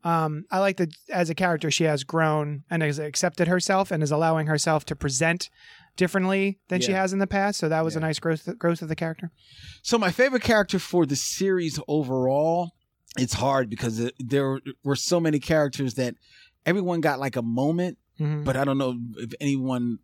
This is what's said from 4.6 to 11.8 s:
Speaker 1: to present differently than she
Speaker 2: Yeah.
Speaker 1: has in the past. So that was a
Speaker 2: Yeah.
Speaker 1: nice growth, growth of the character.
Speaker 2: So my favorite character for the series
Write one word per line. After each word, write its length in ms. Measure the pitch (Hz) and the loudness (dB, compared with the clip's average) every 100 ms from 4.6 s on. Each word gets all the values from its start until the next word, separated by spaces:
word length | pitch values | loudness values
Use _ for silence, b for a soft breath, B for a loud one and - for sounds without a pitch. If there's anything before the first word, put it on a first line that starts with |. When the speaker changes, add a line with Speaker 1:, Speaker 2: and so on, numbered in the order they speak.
| 165 156 - | 2 0 0
Speaker 1:
to 100 | 151 | -4
present 520 | 143 131 165 170 - B B B B - | -4 0 0 0 -6 B B B B -2
differently 640 | 180 196 185 190 196 190 _ | 0 2 0 2 0 -2 _
than 140 | 185 | -2
she 100 | - | 0
Speaker 2:
Yeah. 100 | 190 | 0
Speaker 1:
has 120 | 190 | 0
in 60 | 196 | 0
the 80 | 196 | 0
past. 320 | 202 202 202 | 2 0 0
So 100 | 160 | 0
that 160 | 160 160 | 0 0
was 100 | 156 | 0
a 40 | |
Speaker 2:
Yeah. 80 | 160 | -2
Speaker 1:
nice 120 | 151 | -2
growth, 300 | - 160 - 226 | -2 -2 -4 -2
growth 220 | 170 170 | 0 0
of 80 | 156 | -4
the 60 | 160 | -4
character. 340 | 165 160 175 _ B B B B | -6 -6 -12 _ B B B B
Speaker 2:
So 160 | - 233 | 0 2
my 140 | 190 | 2
favorite 320 | 175 262 254 | 4 2 4
character 340 | 220 220 196 190 | 4 4 4 -2
for 280 | - 180 151 | 0 2 2
the 100 | 139 | 0
series 640 | - - 190 185 165 147 | -4 -2 0 2 0 -6